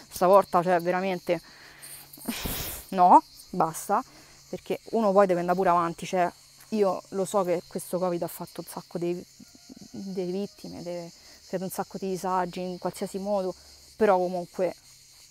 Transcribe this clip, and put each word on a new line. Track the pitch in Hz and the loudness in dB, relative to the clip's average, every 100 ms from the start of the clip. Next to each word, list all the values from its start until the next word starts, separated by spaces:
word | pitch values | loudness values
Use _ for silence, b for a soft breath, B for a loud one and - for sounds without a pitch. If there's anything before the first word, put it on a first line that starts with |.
| B | B
stavolta, | - 180 202 - 180 | 0 6 6 6 2
cioè, | 170 175 | 2 2
veramente, | 170 180 190 180 - 175 B B B B B B B - - - - - - - - | 2 -2 -2 -4 -2 -4 B B B B B B B -14 -10 -8 -6 -8 -8 -10 -8
no, | 190 180 285 - - - | 4 8 8 6 -18 -10
basta, | 185 160 165 - 208 - B B B B | -2 -2 -2 -2 -2 -2 B B B B
perché | 185 - 190 - | -12 -8 -8 -4
uno | 226 214 | 0 4
poi | 190 196 | 6 6
deve | 175 | 4
andare | 175 180 | 2 2
pure | 185 | 4
avanti, | 175 170 170 175 | 2 2 -4 -6
cioè, | 185 175 - - - - | 0 -2 -2 -20 -20 -6
io | 220 196 170 - | 0 2 0 -6
lo | 196 185 | -4 -2
so | 208 | 0
che | 180 170 - | 0 -2 -4
questo | 190 - 180 | -12 -6 -4
covid | 185 175 | -2 -2
ha | 170 | -6
fatto | - 180 - | -8 -14 -12
un | 170 | -12
sacco | - - 185 | -12 -10 -6
di, | 175 180 - - - - - - - | -4 -4 -8 -20 -20 -20 -20 -20 -18
di | 220 196 190 180 | -14 -10 -6 -4
vittime, | 185 202 - 180 185 | -4 -6 -10 -16 -12
deve, | 175 175 170 B B B - | -10 -10 -12 B B B -10
creato | 185 185 | -8 -6
un | |
sacco | - 190 196 | -6 -8 -6
di | 190 | -6
disagi | 185 185 185 175 185 | -4 -2 -2 -2 -6
in | 185 180 | -8 -6
qualsiasi | 180 - 190 196 | -8 -6 -8 -6
modo, | 196 202 185 - B B B - | -4 -2 -2 -8 B B B 0
però | 214 185 | 4 4
comunque | 180 185 175 - 180 - - - - - - | 2 -4 -8 -4 -4 -4 -18 -20 -20 -20 -16